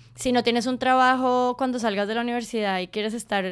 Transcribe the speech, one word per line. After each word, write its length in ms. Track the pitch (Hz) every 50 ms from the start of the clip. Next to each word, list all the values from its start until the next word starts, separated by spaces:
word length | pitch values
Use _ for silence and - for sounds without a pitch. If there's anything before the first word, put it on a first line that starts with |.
| - - -
si 160 | - - 254
no 120 | 247 247 240
tienes 220 | 240 233 240 214
un 140 | 262 254 226
trabajo 760 | 254 254 262 254 254 254 262 254 254 247 247 247 247 247 247
cuando 200 | - 269 254 247
salgas 300 | 247 220 226 196 202 202
de 80 | 202 220
la 60 | 233
universidad 580 | 233 240 240 240 226 - - 220 208 196 190 185
y 80 | 185
quieres 260 | 180 - 214 208 220 220
estar 300 | 233 - - 208 196 190 185